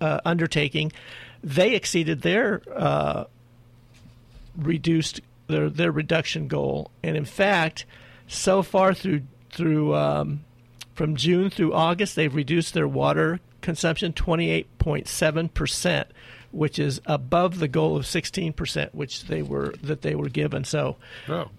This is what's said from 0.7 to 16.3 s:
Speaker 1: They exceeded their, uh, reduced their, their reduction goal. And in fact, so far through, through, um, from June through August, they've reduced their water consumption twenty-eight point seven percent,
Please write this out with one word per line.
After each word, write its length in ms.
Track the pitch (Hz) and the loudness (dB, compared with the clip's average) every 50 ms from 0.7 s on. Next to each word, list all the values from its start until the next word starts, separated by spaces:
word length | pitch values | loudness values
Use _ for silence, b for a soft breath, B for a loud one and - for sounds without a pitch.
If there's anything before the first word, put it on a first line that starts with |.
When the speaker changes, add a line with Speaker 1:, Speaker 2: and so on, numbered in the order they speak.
| - 156 151 156 B B B B B B B B B B - | 0 -2 -2 -2 B B B B B B B B B B -8
Speaker 1:
They 320 | 156 135 156 180 233 254 | 0 2 4 4 4 4
exceeded 460 | 190 - - - 175 165 151 160 131 | 2 0 0 0 0 2 0 0 0
their, 400 | - - 180 214 254 214 202 - - - - | 0 2 2 2 2 2 0 -2 -6 -8 -4
uh, 520 | - - 143 143 73 73 73 - - - - - - - _ - - - - - - - - - - - - - - - - - - - - - 175 | -2 0 2 2 2 2 0 0 -2 -4 -8 -12 -20 -20 _ -20 -20 -20 -20 -20 -20 -20 -20 -20 -20 -20 -20 -20 -20 -20 -20 -20 -20 -20 -16 -10 -4
reduced 640 | 147 151 165 156 127 165 165 160 151 - - - - - - - - - | -2 0 0 0 2 2 2 2 2 0 -4 -10 -14 -18 -20 -16 -6 -2
their, 220 | 156 151 151 151 | 0 0 0 0
their 220 | 143 151 170 170 | 0 0 0 2
reduction 560 | 147 156 156 147 165 160 151 - - 160 147 131 | 2 0 0 0 0 0 0 -2 -4 -4 -4 -4
goal. 440 | 156 143 139 139 135 - - - - _ - | -2 -2 0 0 -2 -2 -4 -8 -12 _ -6
And 140 | 82 - 156 | -4 -2 -2
in 80 | 147 | -4
fact, 600 | - - - 196 202 202 175 160 160 - - - B B B B B B B B - | -4 0 2 2 4 4 4 2 0 -2 -6 -12 B B B B B B B B -12
so 360 | - - - 196 190 196 180 | -10 -2 2 4 4 4 2
far 300 | - - 190 190 190 185 | 2 4 4 4 4 4
through, 280 | - - 196 160 147 131 - - - - - | 2 0 0 0 -2 -2 -6 -12 -20 -20 -12
through, 420 | - - 170 160 156 151 151 151 147 | -6 -2 2 2 4 4 2 2 2
um, 460 | 147 147 143 147 147 147 147 147 147 156 - - - - - - - - - - | 2 2 2 2 0 0 -2 -4 -6 -8 -12 -20 -20 -20 -20 -20 -20 -20 -12 -6
from 220 | - 165 156 156 | -2 -2 0 0
June 340 | 127 123 170 175 180 190 196 | 0 2 4 4 4 2 2
through 240 | - - 165 156 - | 0 0 0 2 2
August, 420 | 160 160 165 175 180 208 190 - | 2 2 2 2 0 -2 -2 0
they've 180 | - 160 147 131 | 0 0 0 0
reduced 400 | 151 139 127 165 170 160 - - | 0 0 2 2 0 0 0 0
their 140 | 165 151 143 | 0 0 0
water 520 | 135 135 139 143 147 156 160 156 170 185 - - - - | 0 2 2 2 2 2 2 2 0 -2 -6 -12 -18 -8
consumption 520 | - - 165 - - 165 160 - 214 170 160 | -6 -4 -2 0 0 0 0 0 -2 -2 -2
twenty-eight 540 | - - 190 165 165 170 160 160 165 160 - - - | -2 0 0 2 2 2 2 0 0 -2 -6 -4 -2
point 300 | - 160 151 147 - - | 0 0 0 0 -4 -6
seven 400 | - - 175 156 151 160 165 165 | -2 0 2 2 2 0 -2 -2
percent, 580 | - - 156 131 - - - 175 165 143 - - B B B B | -2 -2 -2 -2 -2 0 0 2 2 0 -2 -4 B B B B